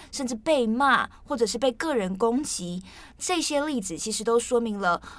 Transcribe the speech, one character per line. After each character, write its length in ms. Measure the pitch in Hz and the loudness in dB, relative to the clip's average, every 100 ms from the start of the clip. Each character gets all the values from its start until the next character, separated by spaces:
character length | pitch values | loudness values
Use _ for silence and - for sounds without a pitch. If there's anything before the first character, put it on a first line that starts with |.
| - | -10
甚 140 | - 247 | -6 -4
至 100 | 233 | -2
被 320 | 330 302 226 | 2 4 4
骂， 400 | 233 277 220 - - - | 4 4 4 2 -6 -6
或 100 | 285 | 0
者 120 | 226 | 0
是 100 | 240 | 0
被 140 | 269 | 0
个 240 | 247 320 262 | 0 -2 0
人 200 | 185 190 | -2 0
攻 280 | 226 240 | 0 2
击。 400 | 294 - 175 180 185 - - - | -2 -4 -6 -8 -10 -18 -20 -8
这 240 | - 359 | -2 0
些 240 | - 285 302 | 0 0 0
例 160 | 262 | -2
子 160 | 185 165 | -4 -6
其 140 | 220 | -6
实 120 | 214 | -4
都 160 | 214 233 | 2 2
说 200 | 233 240 | 2 0
明 180 | 233 202 | 0 -2
了， 220 | 185 175 - | 0 0 -4